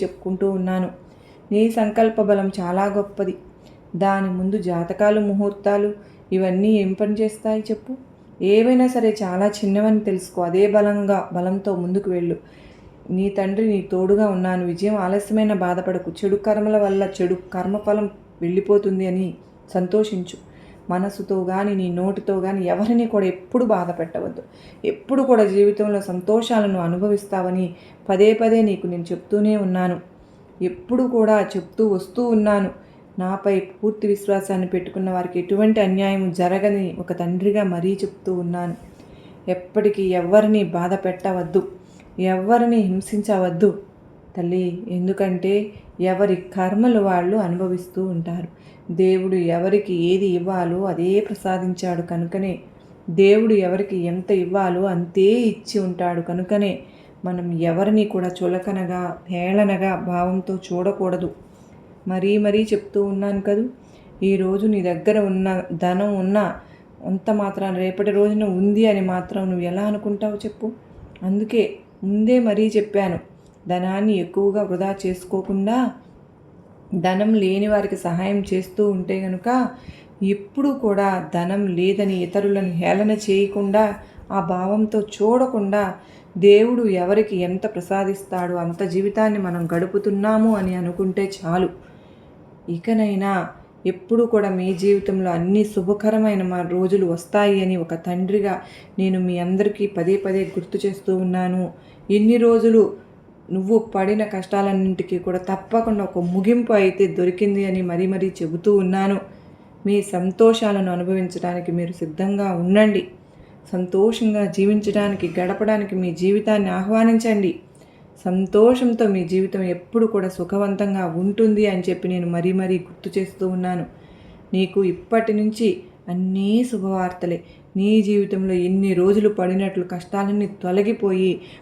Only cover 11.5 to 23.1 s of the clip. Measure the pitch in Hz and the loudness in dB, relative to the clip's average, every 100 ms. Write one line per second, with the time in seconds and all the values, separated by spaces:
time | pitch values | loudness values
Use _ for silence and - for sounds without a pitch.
11.5 | 196 202 180 175 185 202 180 170 170 - | -2 -2 -4 -2 -2 -2 -2 -2 -4 -10
12.5 | - - - - - - 185 196 196 190 | -20 -20 -20 -20 -20 -6 -2 -2 -2 -2
13.5 | 196 220 202 - 185 185 202 214 185 185 | 0 0 0 -2 -2 2 4 4 2 0
14.5 | 180 175 170 202 214 180 202 202 214 214 | -2 -2 -2 -2 0 0 -2 0 0 2
15.5 | 202 180 180 185 180 165 170 196 202 220 | 0 0 -2 -2 -4 -6 -4 -2 0 0
16.5 | 214 208 214 202 196 190 190 180 180 - | 0 2 2 2 0 -2 -2 -2 -2 -6
17.5 | 185 180 208 208 208 202 - - - 170 | -6 -4 -4 0 0 -2 -8 -20 -6 -2
18.5 | 185 196 208 202 190 190 185 185 - - | -2 2 2 2 -2 -2 -2 -4 -6 -18
19.5 | - - 190 180 214 214 185 175 - - | -20 -6 -4 0 0 0 -4 -8 -14 -20
20.5 | - - - - 180 196 196 190 190 180 | -20 -20 -20 -6 -4 -4 -6 -4 -4 -2
21.5 | 185 202 196 180 175 185 202 - 196 185 | -2 -2 -2 -2 -2 -2 -2 -2 -2 -2
22.5 | 196 175 180 220 233 226 | -2 0 0 2 2 2